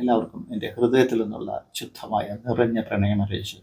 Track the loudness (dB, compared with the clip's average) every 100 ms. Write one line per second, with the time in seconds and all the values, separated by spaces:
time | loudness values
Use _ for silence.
0 | 2 2 0 -8 -10 -8 -6 0 4 6
1 | 4 2 -2 -6 -8 -8 -8 -12 -12 -12
2 | -4 -2 -2 -6 -2 2 2 0 0 2
3 | 2 2 0 -4 -8 -12